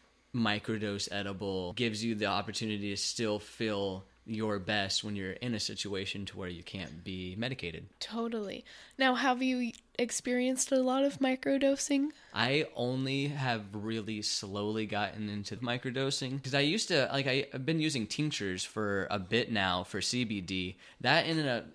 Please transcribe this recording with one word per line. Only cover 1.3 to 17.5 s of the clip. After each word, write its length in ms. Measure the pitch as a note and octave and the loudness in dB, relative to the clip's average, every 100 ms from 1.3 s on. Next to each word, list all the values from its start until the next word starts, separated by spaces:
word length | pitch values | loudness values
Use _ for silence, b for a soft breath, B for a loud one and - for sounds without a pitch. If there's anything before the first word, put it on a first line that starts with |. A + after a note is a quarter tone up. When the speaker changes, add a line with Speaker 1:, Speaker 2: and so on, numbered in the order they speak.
| G2 G2 F#2+ F2+ | -4 -2 -2 -2
Speaker 1:
gives 280 | F2+ A#2+ G#2+ | 0 0 0
you 140 | A#2 G#2 | -2 2
the 100 | G2+ | 2
opportunity 640 | G2 G#2 G2 A2 G#2 G2+ | 2 0 -4 -2 -2 -2
to 60 | G2 | -2
still 420 | - - A2 G#2 | -2 0 0 -2
feel 680 | - - A2 G2+ G2 F#2+ - _ | -4 -4 0 2 0 -2 -8 _
your 360 | - A2 G#2+ G2+ | -8 -2 0 0
best 420 | F#2 G#2+ F#2+ - | 0 0 2 -2
when 140 | G#2+ G2+ | -2 -4
you're 160 | F#2+ | -4
in 200 | - B2 | -4 -4
a 60 | G#2+ | -2
situation 640 | - G#2 G2+ G2 G2 G#2 | -2 -4 -4 -4 -4 -6
to 140 | G2 F#2+ | -8 -8
where 100 | F#2 | -8
you 140 | F2 | -8
can't 400 | F2+ G2 D#2 E2 | -10 -8 -8 -10
be 320 | F#2 F#2 F2+ F#2+ | -8 -6 -6 -4
medicated. 480 | B2 C3 E2+ E2 F#2 _ | -4 -4 -6 -8 -12 _
Speaker 2:
Totally. 640 | - A3+ A#3 A3+ G3+ - B B B - | -8 -4 -4 -4 -4 -8 B B B 2
Now, 200 | C4 B3 | 4 4
have 260 | C4 B3 | 4 4
you 300 | C4 B3+ A#3+ - - - | 2 2 0 -6 -6 -2
experienced 720 | A#3 - B3 B3 B3+ B3+ - | 0 0 0 2 4 2 4
a 60 | C4 | 4
lot 260 | B3+ C4 | 4 4
of 160 | C#4 C#4 | 4 4
microdosing? 920 | C4+ C4 C#4 C#4 C#4 C#4 - C#4 D4 B B | 2 2 2 4 4 4 2 2 2 B B
Speaker 1:
I 360 | - A#2 D3 - - | 0 4 4 2 0
only 500 | B2 C3 C3+ C#3 C#3 | 0 2 2 2 0
have 380 | C#3+ C3 A2+ G2+ | 2 2 0 -2
really 500 | G#2 G#2+ A2+ G#2 G#2+ | -4 -2 -2 -2 -4
slowly 640 | G#2 - G2+ G2+ G#2 A2 G#2+ | -2 -2 -2 -2 0 0 0
gotten 420 | G#2 G2+ G#2 G#2+ | 0 0 -2 -4
into 280 | G#2 G2 G#2 | -4 -6 -4
microdosing, 840 | B2 B2 C3 B2+ C3+ C#3 C3 C3+ | -2 -2 -2 -2 0 0 -2 -4
'cause 140 | C3 | -2
I 60 | C#3 | 2
used 260 | D3 G#3+ - | 2 2 2
to, 220 | D#3+ B2+ | 2 4
like, 140 | C#3 C3+ | 2 2
I, 220 | C3 - | 0 0